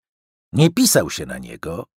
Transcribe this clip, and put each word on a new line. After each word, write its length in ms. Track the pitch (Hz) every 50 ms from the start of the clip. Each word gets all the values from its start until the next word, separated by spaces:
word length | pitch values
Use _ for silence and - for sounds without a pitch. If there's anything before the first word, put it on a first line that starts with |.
| _ _ _ _ _ _ _ _ _ _ -
Nie 160 | 131 160 170
pisał 400 | 165 254 262 208 - 127 85 -
się 160 | - - -
na 120 | 95 95
niego, 480 | - - 57 57 - - 82 82 107 - - _